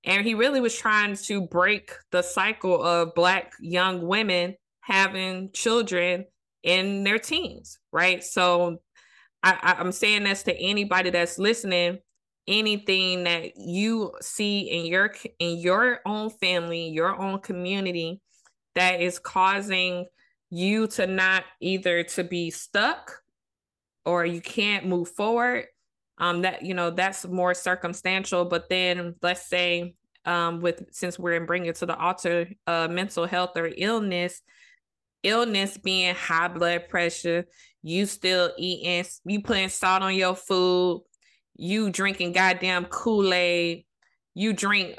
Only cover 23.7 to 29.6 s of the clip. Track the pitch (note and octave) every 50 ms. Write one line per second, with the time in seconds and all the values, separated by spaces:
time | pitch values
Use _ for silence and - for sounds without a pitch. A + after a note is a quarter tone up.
23.7 | _ _ _ _ _ _ _ E3 F3 F3 E3+ E3+ F3 E3+ E3+ - - - G3+ G#3
24.7 | G#3 G3 F3+ F#3 F3+ F3+ E3+ F3 - - G#3 G#3+ A#3 A#3 A#3+ B3 B3 A#3+ - -
25.7 | _ _ _ _ _ _ _ _ _ _ E3+ F3 F3 F3 F3+ F#3 F3+ - - F3+
26.7 | F#3+ F3+ F3 E3+ E3+ F3 F#3 F#3+ F#3+ - - F3+ F3+ F#3 F3+ F3+ F3+ F3 - F3+
27.7 | F3+ F3 - E3+ F3 - - F#3 F#3 F#3+ F#3+ - - F3 F3 F3 F3 E3+ E3+ -
28.7 | F#3 F#3 F3+ F3+ F3 F3+ F3 F3 E3+ _ - F3+ F3+ F3+ - - - F3+